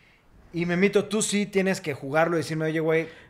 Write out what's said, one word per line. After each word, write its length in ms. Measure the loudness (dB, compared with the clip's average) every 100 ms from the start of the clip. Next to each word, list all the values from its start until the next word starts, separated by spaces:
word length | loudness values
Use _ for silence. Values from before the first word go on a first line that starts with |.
| _ _ _ -20 -10
Y 120 | -4 0
Memito, 380 | 2 4 2
tú 180 | 0 -2
sí 240 | 0 0 0
tienes 340 | 0 0 -2
que 140 | -4
jugarlo 400 | -8 -2 2 2 0
y 40 |
decirme, 240 | -2 -4
"Oye, 140 | -2 0
güey, 280 | 2 0 -2 -12